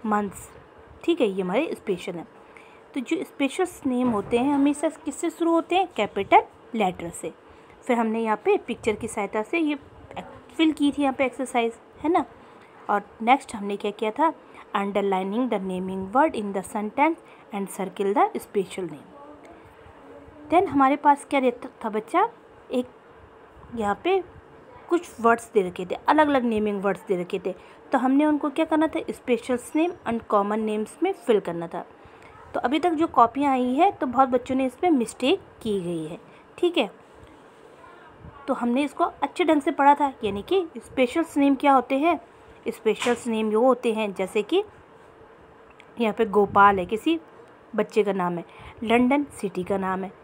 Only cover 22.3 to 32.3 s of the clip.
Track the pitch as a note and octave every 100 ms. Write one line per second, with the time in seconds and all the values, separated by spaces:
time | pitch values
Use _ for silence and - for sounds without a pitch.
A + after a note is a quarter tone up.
22.3 | - - - - B3 B3 - - - -
23.3 | - - - - A#3 G3+ G3+ F4 F#4+ F4
24.3 | - - - - - - E4+ - - A3+
25.3 | A3+ - G#3+ F3+ F#3 F3+ - - D4 D4
26.3 | C#4 A#3+ G#3+ G#3+ G3+ G3 F#3+ - F3+ F3
27.3 | F#3+ F#3+ F#3 - - - C4+ B3+ C4+ D4+
28.3 | D4 D4+ D4 D#4+ D#4 D#4 D#4+ - G#3+ -
29.3 | A#3 - B3 - D#4 E4+ F#4 - A#3 -
30.3 | G#3 G3+ G#3+ G#3+ G#3+ G#3+ - F4+ F#4+ -
31.3 | G#3 F#3 E3+ E3 F3+ - - - - -